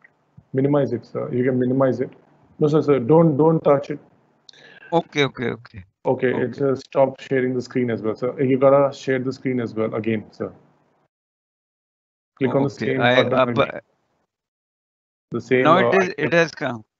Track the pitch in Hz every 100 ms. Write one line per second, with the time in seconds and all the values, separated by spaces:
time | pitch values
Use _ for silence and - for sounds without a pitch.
0 | _ _ _ _ _ 131 139 147 123 117
1 | - 123 123 123 127 127 123 135 135 117
2 | 131 - _ _ _ - 147 151 139 135
3 | 117 160 165 135 160 160 165 139 - 147
4 | _ _ _ _ _ - - - - 165
5 | - 151 135 - 120 117 117 113 - _
6 | - 131 123 123 127 120 139 127 - 147
7 | 135 135 - 135 127 127 120 131 123 107
8 | 107 107 127 139 131 131 135 139 139 135
9 | - 131 127 131 135 127 110 107 110 120
10 | 110 110 104 - 98 - _ _ _ _
11 | _ _ _ _ _ _ _ _ _ _
12 | _ _ _ - 127 135 139 - 113 131
13 | 120 127 120 131 123 120 - - - _
14 | _ _ _ _ _ _ _ _ _ _
15 | _ _ _ 120 110 127 139 175 - 190
16 | 185 - 143 170 165 - 139 117 - _